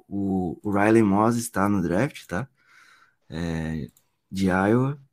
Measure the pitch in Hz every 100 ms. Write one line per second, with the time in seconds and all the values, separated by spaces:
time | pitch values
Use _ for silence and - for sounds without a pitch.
0 | - 98 98 95 90 - 104 101 107 113
1 | 104 101 110 120 117 95 101 101 82 90
2 | 147 - - 87 135 _ _ - - _
3 | _ _ - 82 85 82 80 78 - _
4 | _ _ - 95 95 92 98 120 135 143
5 | -